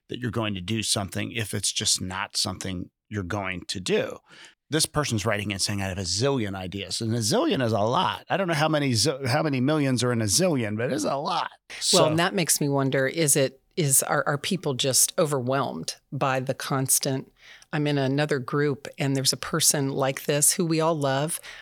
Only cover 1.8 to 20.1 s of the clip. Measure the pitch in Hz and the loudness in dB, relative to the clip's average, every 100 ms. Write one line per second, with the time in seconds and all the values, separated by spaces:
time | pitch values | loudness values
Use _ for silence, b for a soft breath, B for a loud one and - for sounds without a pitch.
1.8 | 104 - 92 92 101 - 101 92 95 90 | 0 0 -2 -6 -6 -4 -4 -4 -6 -6
2.8 | - _ - 107 87 104 92 87 - 98 | -8 _ -8 -6 -4 -4 -4 -6 -8 -6
3.8 | 90 202 - - _ B B B - 151 | -2 0 -2 -8 _ B B B -4 -2
4.8 | - 151 131 113 110 104 101 98 - 101 | 0 0 0 0 0 0 -2 -2 -2 -2
5.8 | 95 92 90 95 135 139 101 95 92 101 | -4 -4 -4 0 0 0 -2 -6 -8 -8
6.8 | 92 - 113 117 107 208 330 175 117 107 | -6 -4 -2 0 2 2 2 2 2 2
7.8 | 110 160 180 95 - 165 185 151 156 151 | 2 2 2 -2 -2 -2 0 2 2 2
8.8 | 139 113 151 139 135 147 160 135 131 156 | 2 2 2 0 0 0 2 0 2 2
9.8 | 139 123 123 117 107 123 185 139 107 110 | 2 2 2 2 2 2 2 2 0 -2
10.8 | 127 285 285 143 170 165 123 - - - | -2 -2 -2 -2 -2 -2 -4 -8 -16 -6
11.8 | - 185 165 160 185 202 151 - 147 139 | 2 4 6 4 2 2 2 2 2 2
12.8 | 135 139 135 165 151 147 131 - _ - | 2 2 0 2 2 4 2 0 _ -2
13.8 | 143 131 - 156 151 143 - 180 151 123 | 2 2 2 0 0 -2 -2 -2 -2 -2
14.8 | 139 120 - - 156 143 123 135 127 131 | 2 2 2 2 0 0 0 0 -2 -4
15.8 | 160 - _ 139 135 131 131 - - 135 | -8 -12 _ -2 0 0 -2 -4 -2 0
16.8 | 135 - 147 135 - _ B B B 151 | 2 0 0 -2 -6 _ B B B -2
17.8 | 147 143 135 139 151 143 120 143 147 135 | 0 2 2 2 2 0 -2 0 0 -2
18.8 | - - 139 135 135 - - 165 - 151 | -8 -4 -2 0 0 -2 -2 0 2 2
19.8 | 135 139 135 | 0 0 0